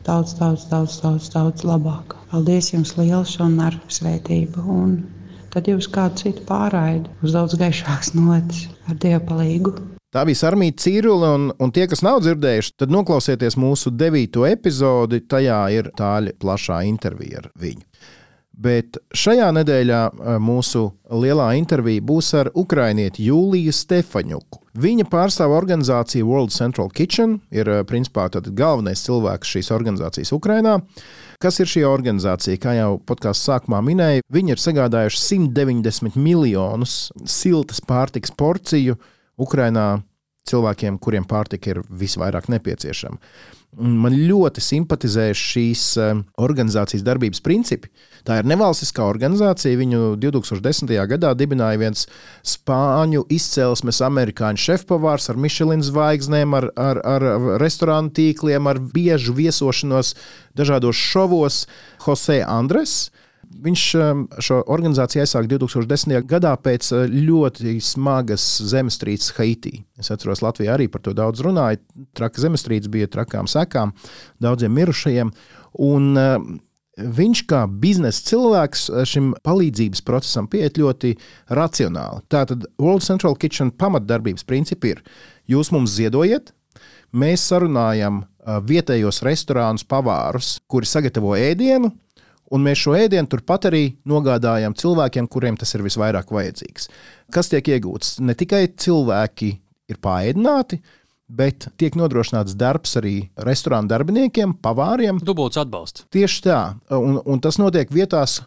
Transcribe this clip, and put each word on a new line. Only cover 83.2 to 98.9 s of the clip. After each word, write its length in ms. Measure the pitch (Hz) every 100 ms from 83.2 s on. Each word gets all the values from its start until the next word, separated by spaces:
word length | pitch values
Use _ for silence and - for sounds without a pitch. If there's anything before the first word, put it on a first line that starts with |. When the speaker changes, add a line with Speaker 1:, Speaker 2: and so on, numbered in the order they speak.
| 175 139
Speaker 2:
Kitchen 360 | 156 - 131
pamatdarbības 720 | - 196 160 104 117 110 87
principi 460 | - 131 160 - 120
ir: 120 | - - - - _ -
jūs 220 | 131 151
mums 260 | 160 117 98
ziedojiet, 540 | 110 127 180 262 - _ _ - - - _
mēs 260 | 123 147 175
sarunājam, 840 | - 180 175 135 113 110 101 101 98 _ -
eh, 140 | 107
vietējos 640 | 104 165 165 120 104 -
restorānus, 640 | 123 156 - 127 113 110 -
pavārus, 720 | 135 127 85 62 123 - - _
kuri 180 | 127 -
sagatavo 520 | 156 139 117 104 101
ēdienu, 560 | 135 175 262 262 233 - _ _ _ _ _
un 100 | 135
mēs 200 | 143 139
šo 120 | 147 160
ēdienu 320 | 226 185 147
turpat 380 | 123 - 190 196
arī 140 | 160 143 - -
nogādājam 680 | 147 135 120 120 113 107 107
cilvēkiem, 500 | 175 170 135 127 117
kuriem 260 | 127 120 110
tas 140 | 110 104
ir 80 | 101
visvairāk 460 | 110 107 92 -
vajadzīgs. 540 | 107 101 - - - - - - - _
Kas 180 | 175 175
tiek 220 | 147 151 131
iegūts? 420 | 92 - - -
Ne 120 | 127 117
tikai 280 | 175 202 180 -
cilvēki 720 | -